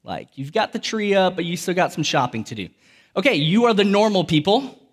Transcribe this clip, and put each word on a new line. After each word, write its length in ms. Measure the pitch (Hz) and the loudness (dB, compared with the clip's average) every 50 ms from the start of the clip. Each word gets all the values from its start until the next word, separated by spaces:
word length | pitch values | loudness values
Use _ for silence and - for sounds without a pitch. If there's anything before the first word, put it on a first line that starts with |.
| _ | _
Like, 260 | - 87 - - _ _ | -10 -10 -10 -10 _ _
you've 180 | - 135 143 156 | -12 -12 -4 -2
got 180 | 220 - - | -2 -2 0
the 80 | - 226 | -4 -6
tree 360 | - - 226 220 208 202 196 | -6 -4 -4 -2 0 2 4
up, 200 | 196 185 180 185 | 4 4 2 2
but 80 | 185 185 | -2 -2
you 140 | 170 175 | -2 -4
still 160 | 165 - 190 175 | -4 -2 -2 0
got 180 | 185 175 - | 0 0 0
some 120 | - 175 151 | 0 -2 -2
shopping 400 | - - 147 127 123 - 113 104 | 0 0 0 0 0 -4 -8 -8
to 100 | - 117 | -8 -8
do. 140 | 107 92 85 _ _ _ _ _ _ _ _ _ | -10 -10 -12 _ _ _ _ _ _ _ _ _
Okay, 180 | - 190 277 226 | -4 -2 -2 -2
you 300 | 151 147 156 185 226 233 | 0 0 2 2 4 4
are 80 | 233 220 | 4 2
the 100 | 190 202 | 2 2
normal 420 | 208 196 202 214 220 208 185 165 | 2 4 4 2 2 2 0 0
people 540 | - 160 151 147 196 208 262 277 262 - _ _ _ | 2 0 0 2 2 0 0 0 -4 -14 _ _ _